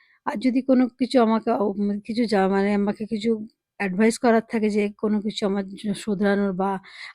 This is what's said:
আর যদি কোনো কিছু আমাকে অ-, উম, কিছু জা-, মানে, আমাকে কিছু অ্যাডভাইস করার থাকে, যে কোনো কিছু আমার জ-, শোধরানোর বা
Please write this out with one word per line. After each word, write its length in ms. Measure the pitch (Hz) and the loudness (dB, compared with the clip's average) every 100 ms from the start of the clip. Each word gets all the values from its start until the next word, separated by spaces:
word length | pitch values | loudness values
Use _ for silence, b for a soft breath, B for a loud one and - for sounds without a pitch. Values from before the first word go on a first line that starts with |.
| b b - | b b -8
আর 100 | 208 | -2
যদি 220 | 254 254 | 0 0
কোনো 260 | 262 254 247 | 2 4 2
কিছু 340 | - 240 262 | -2 0 2
আমাকে 300 | 220 226 226 | 4 2 0
অ-, 220 | 233 208 202 | 0 -2 -2
উম, 220 | 202 202 | -2 -4
কিছু 260 | - 226 226 | -4 -2 0
জা-, 240 | 208 190 | 2 2
মানে, 240 | 196 202 | 2 2
আমাকে 320 | 202 202 196 214 | 0 0 -4 -6
কিছু 420 | 220 220 220 220 _ _ - | -4 -2 -2 -6 _ _ -8
অ্যাডভাইস 420 | 196 180 220 226 | -4 2 2 2
করার 220 | 247 226 - | 2 2 2
থাকে, 200 | 233 214 | -2 0
যে 200 | 208 202 | 0 -2
কোনো 320 | 208 214 214 | -2 -2 0
কিছু 240 | 208 - 202 | -2 -4 -2
আমার 240 | 202 190 | -2 -6
জ-, 240 | 196 214 | -8 -6
শোধরানোর 600 | 190 - 185 202 202 202 | -6 -4 0 2 2 0
বা 260 | 185 196 190 - B B | -2 -4 -4 -10 B B